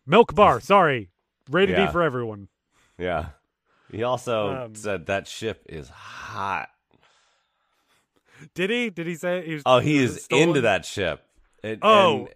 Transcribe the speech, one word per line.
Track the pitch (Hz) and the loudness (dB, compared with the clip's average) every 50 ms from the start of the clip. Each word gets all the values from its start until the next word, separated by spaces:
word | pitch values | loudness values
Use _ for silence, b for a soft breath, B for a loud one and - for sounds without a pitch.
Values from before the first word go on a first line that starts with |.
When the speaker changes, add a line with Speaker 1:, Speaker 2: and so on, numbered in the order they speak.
| _ | _
Speaker 1:
Milk | 131 165 226 226 - 151 | 2 4 4 4 4 4
bar, | 190 208 170 135 110 | 4 4 4 4 2
Speaker 2:
<laughs> | |
Speaker 1:
sorry. | - - 196 202 175 151 135 117 98 90 _ _ _ _ _ _ _ - | 2 2 4 4 4 4 2 -2 -6 -10 _ _ _ _ _ _ _ -4
Rated | 135 175 196 196 175 175 | 0 0 2 2 2 2
Speaker 2:
Yeah. | - 151 | 0 0
Speaker 1:
E | 151 | 0
for | 175 170 | 0 0
everyone." | 151 123 127 117 110 107 101 98 - _ _ _ _ _ _ _ _ _ - | 0 -2 -4 -6 -8 -10 -12 -16 -20 _ _ _ _ _ _ _ _ _ -8
Speaker 2:
Yeah. | 87 90 85 80 80 80 - _ _ _ _ _ _ _ _ _ _ _ - | -6 -4 -4 -4 -4 -6 -12 _ _ _ _ _ _ _ _ _ _ _ -10
He | 101 117 | -6 -4
also | 123 127 123 - 127 117 110 104 - 139 131 123 | -4 -4 -4 -4 -4 -4 -2 -2 -4 -6 -8 -10
Speaker 1:
Um, | 113 110 | -14 -16
Speaker 2:
said, | 107 107 107 98 87 80 | -12 -8 -8 -6 -6 -6
"That | - 98 98 95 - | -6 -6 -6 -6 -8
ship | - - 110 110 104 - _ - | -12 -10 -8 -8 -8 -10 _ -16
is | - 78 69 64 | -16 -16 -16 -16
hot." | - - - - - - - - 110 101 98 98 95 78 - - _ _ _ _ 50 _ _ _ _ _ _ _ _ _ _ _ _ _ _ _ _ _ _ _ _ _ _ _ _ _ B B B B 151 151 _ | -20 -20 -20 -20 -18 -18 -16 -14 -10 -8 -6 -6 -6 -6 -8 -10 _ _ _ _ _ _ _ _ _ _ _ _ _ _ _ _ _ _ _ _ _ _ _ _ _ _ _ _ _ _ B B B B -20 -16 _
Speaker 1:
Did | 165 180 190 | -6 -4 -2
he? | 233 240 240 220 | -2 -2 -4 -4
Did | 170 170 165 | -6 -8 -8
he | 170 175 | -8 -8
say | 151 - 180 180 180 165 | -6 -6 -4 -4 -4 -6
he | 165 160 | -8 -10
was, | 151 139 | -4 2
Speaker 2:
Oh, | 127 127 123 | 4 4 4
he | 110 143 151 143 127 | 4 4 2 2 2
Speaker 1:
was | 110 90 | 0 -2
Speaker 2:
is | - | -6
Speaker 1:
it | - | -6
stolen? | - 120 139 160 175 | -2 2 4 4 4
Speaker 2:
into | 160 139 117 | 4 2 2
that | 110 95 87 - | 2 2 0 -2
ship. | - - 104 95 82 73 - _ _ _ _ _ _ _ _ - | -6 -6 -4 -4 -4 -4 -6 _ _ _ _ _ _ _ _ -10
It, | 110 110 101 | -10 -8 -2
Speaker 1:
Oh, | - 214 220 202 190 170 143 131 104 | 2 4 6 6 6 4 2 0 -4
Speaker 2:
and | - - | -10 -12